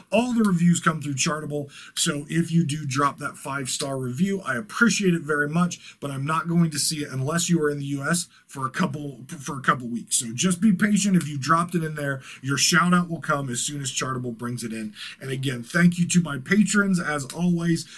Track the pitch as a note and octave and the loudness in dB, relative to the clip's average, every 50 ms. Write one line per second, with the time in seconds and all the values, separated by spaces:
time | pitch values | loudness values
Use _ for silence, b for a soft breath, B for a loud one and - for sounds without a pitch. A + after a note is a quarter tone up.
0 | B B F#3+ G#3+ A#3+ B3+ A#3 A#3 A3 G3+ F3+ D#3+ F3 F3 E3 - - E3+ D#3+ D#3 | B B 2 2 2 2 2 2 4 4 4 4 6 4 4 4 2 0 0 0
1 | C#3 D3 C#3 C3 - F3 D3 D#3 D3+ C#3+ D3 D3 C3+ B B B B B B - | -4 -4 -2 -2 -2 -2 -2 -4 -6 -6 -6 -6 -6 B B B B B B -2
2 | - E3 D3 C#3+ D3 - D#3+ E3 E3 E3 E3 E3+ D#3 C3+ D3 D#3 D3 C3+ B2+ C#3 | -2 -2 -2 -4 -4 -2 0 0 0 4 4 2 4 2 0 -4 -4 -2 0 2
3 | C#3+ C#3 C3 - D3 C#3 - - - D3 C3+ C#3 C3 B2 - - D3 C3+ C3+ C3+ | 2 0 0 -2 -8 -10 -10 -10 -10 -6 -6 -6 -4 -4 -6 -6 -4 -4 -4 -4
4 | C3 B2 B2 C3+ F#3 G3 G3 G3 - B2+ C3 A#2 G#2+ - - - A#3 A3 - - | -4 -4 0 0 0 0 0 -2 -2 -4 -4 -4 -4 -4 2 4 4 4 4 4
5 | G3+ F#3 E3+ E3 C#3+ D3 D3+ D3 D3 D3 D#3 E3+ F3 F3 - - - - - - | 2 2 2 2 0 -2 0 0 0 0 2 2 0 0 -2 -8 -16 -20 -16 -10
6 | - C#3 C#3 C3+ C#3 D3+ D#3+ D#3+ D#3+ E3+ E3+ F3 E3+ D#3+ C#3+ C#3+ - - E3 D3 | -10 -8 -6 -4 -4 -2 -2 -2 0 2 2 2 2 2 0 -2 -4 -4 -4 -4
7 | D3 C#3+ C3+ C3 C3 D3 E3 E3+ E3+ F3+ F3 E3 D3 D3 D3 C#3+ C#3 C#3 C#3+ C#3 | -6 -6 -4 -4 -2 -2 0 0 2 2 2 2 2 0 0 -2 -4 -6 -6 -4
8 | C#3 D3+ E3+ F3 - b b b b b - C#3 C3+ C3 - - F#3 D3 C3+ D#3 | -2 -2 -2 -2 -4 b b b b b -10 -8 -8 -6 -2 -2 -2 -2 -4 -6
9 | D3 C#3 C3 - - - - D3 C3 - C#3+ C3 - F3 D3 B2+ B2 A#2 A#2+ A2+ | -8 -10 -12 -14 -14 -14 -14 -12 -10 -10 -8 -2 0 0 0 0 -2 -6 -6 -6
10 | - - - - C3 A2+ A2 C3 E3+ F#3+ F3 F3 G3+ A3+ F#3 - A3 G#3 G#3 F#3+ | -6 -2 -2 -2 -2 -4 -4 0 0 0 2 4 4 4 4 4 4 4 4 4
11 | - G#3 F#3+ F3 C#3+ D3 D3 C#3 B2+ C#3+ E3 E3 F3 E3+ - E3+ D#3+ D#3 D#3 D3 | 4 4 4 4 2 0 -6 -4 0 2 2 2 2 0 -2 -2 -2 -2 -4 -4
12 | C#3+ C#3 C3+ C3+ B B B B B C3 C#3 C3+ - - F3 E3 E3+ F3+ F3+ F3+ | -4 -4 -4 -6 B B B B B -2 0 2 2 4 4 4 4 4 4 2
13 | F3 E3 E3 C#3 - - D3+ C#3+ C#3 B2+ A#2+ A#2 - - D3 C#3+ C#3 C3 - - | 0 0 -6 -6 -2 -2 -2 -2 -2 -4 -4 -4 -4 -6 -6 -6 -6 -6 -4 -4
14 | C3+ C3 C3 B2+ B2 B2 A2+ G#2+ A#2+ A#2+ B2+ A#2 A#2 A2 A2 A2 A2 G#2+ - B | -4 -4 -4 -4 -4 -6 -6 -6 -6 -6 -6 -6 -6 -6 -6 -6 -8 -8 -10 B
15 | B B B B C3+ C3 C3 C3+ C3 C3+ B2+ A#2+ A#2+ - - E3+ E3+ F3 E3+ E3+ | B B B B -8 -8 -6 -4 -4 -4 -4 -6 -6 0 2 6 6 6 6 4
16 | F3 F3 - F3 E3+ D3+ C#3+ C#3 - - G3 G#3+ G#3+ - - G#3 G3+ G3 F#3+ E3+ | 0 2 2 2 2 2 -4 -6 0 2 4 4 4 4 4 2 2 4 2 0
17 | D3 D3 D3+ D3 C3+ - - D#3+ F3 F3+ F3 E3 E3+ E3+ E3 E3 - B B | 0 -2 -2 -4 -4 -6 -4 0 2 2 2 2 2 2 2 0 0 B B